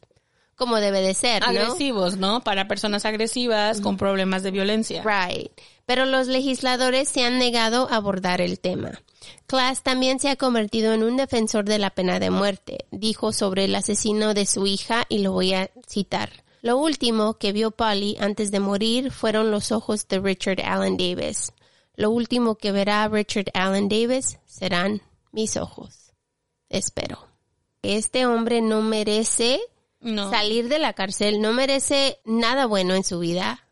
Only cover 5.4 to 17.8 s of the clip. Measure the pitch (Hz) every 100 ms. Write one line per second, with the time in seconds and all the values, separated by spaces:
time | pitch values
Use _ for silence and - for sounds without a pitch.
5.4 | - - - _ - 247 262 262 254 262
6.4 | 277 254 254 247 254 254 277 277 240 254
7.4 | 247 233 226 240 254 226 202 190 185 180
8.4 | 180 185 180 185 - - - _ - -
9.4 | - 262 254 262 277 254 262 262 277 269
10.4 | 262 233 214 226 220 220 226 254 269 240
11.4 | 220 214 202 214 196 - 185 185 190 185
12.4 | 202 196 - - - 190 220 214 214 214
13.4 | 202 190 196 196 196 202 220 214 214 208
14.4 | 196 202 196 196 - 233 - 214 196 185
15.4 | 185 190 190 254 - 208 190 196 214 -
16.4 | _ _ 233 254 320 285 240 220 214 220
17.4 | 208 208 220 -